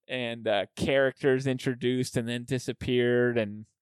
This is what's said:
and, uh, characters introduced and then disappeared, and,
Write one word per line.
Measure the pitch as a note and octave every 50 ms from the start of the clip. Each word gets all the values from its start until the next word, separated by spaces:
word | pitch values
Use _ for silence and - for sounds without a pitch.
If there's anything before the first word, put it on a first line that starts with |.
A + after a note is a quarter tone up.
| _
and, | - C3 B2+ B2 A#2 A#2 A#2 A2
uh, | A2 G2+ G2+ F#2 - -
characters | - - - C#3 C#3 C3+ C3 - - - C#3 C3 C3 C3+
introduced | C3+ B2+ B2 - C#3 B2 B2 B2+ B2 B2+ B2+ B2+ - -
and | C3+ A2+ A#2
then | A#2+ B2 A#2+
disappeared, | - C3+ B2+ - - A#2+ - - C3+ B2 B2 A#2+ A#2+ B2 B2 B2 B2 A#2+ A#2
and, | G#2+ G2+ G#2 G#2+ A2 _ _ _